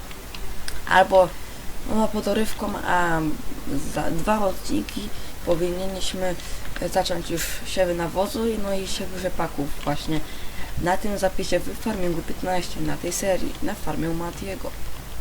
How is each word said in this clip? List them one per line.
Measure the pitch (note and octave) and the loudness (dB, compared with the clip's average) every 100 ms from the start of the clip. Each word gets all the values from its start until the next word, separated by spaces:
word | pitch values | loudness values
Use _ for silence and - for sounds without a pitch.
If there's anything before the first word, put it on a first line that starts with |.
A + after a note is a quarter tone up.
| - - - - - - - - - | -6 -10 -10 -6 -2 0 2 2 4
Albo, | F#3 F#3+ F#3+ F3 - - - - - - | 6 8 6 6 2 -8 -6 -4 -2 0
no, | G#3+ G#3+ | 2 2
podorywką, | G#3+ G3+ G3+ A3 - G3+ F#3 - | 2 0 2 2 0 -2 -4 0
a | F3+ F3 E3 D#3 D3+ - - - C#3 D#3 | 2 2 2 2 0 0 -2 0 0 0
za | D3+ C#3+ | 0 2
dwa | D#3+ G#3 G#3+ G3+ | 2 2 2 2
odcinki | F#3 - G3+ G#3+ - G#3 - - - - | 0 0 -2 -2 -4 -4 -2 -2 -4 0
powinniśmy | E3 F3 F3 G3 F#3+ F#3 F#3+ F#3 F3 - - - - F3+ | 0 0 0 -2 0 -2 0 -2 -2 -4 -4 -2 -2 0
zacząć | F#3+ F3+ F3 E3 | 0 0 0 -2
już | E3 - - - | -2 -2 -2 -2
siewy | - F#3 | 2 2
nawozu | F3 E3+ D3+ G3+ A3+ A3+ | 2 -2 0 -2 0 0
i, | G#3+ | 0
no, | G3 | 0
i | G3 F#3+ | 0 0
siewy | - F#3+ F#3 | -2 -2 -2
rzepaków | F3+ - E3 - C#3+ - | -2 0 0 -2 -2 -2
właśnie | - D3 - D#3 - - - - - - | 0 -2 0 0 0 -2 -2 -2 -2 0
na | E3+ F#3+ | 0 2
tym | G#3 G3+ | 0 0
zapisie | F#3+ - F#3 F3+ | 0 0 2 0
w | - - | 0 -2
Farmingu | - G#3 F3+ E3 | -2 0 0 0
piętnaście, | - - F3+ F3+ E3+ - | -2 -2 0 0 0 0
na | D3+ D3 | 0 0
tej | F3 | -2
serii, | F3 G3 F3+ - - | -2 0 2 2 0
na | - | 0
farmie | G#3 - D3+ D#3 | 0 -2 0 0
u | |
Matiego. | E3 E3+ - G3 F#3+ - - - - - - | -2 -2 -6 -6 -6 -6 -2 -2 -2 -4 -4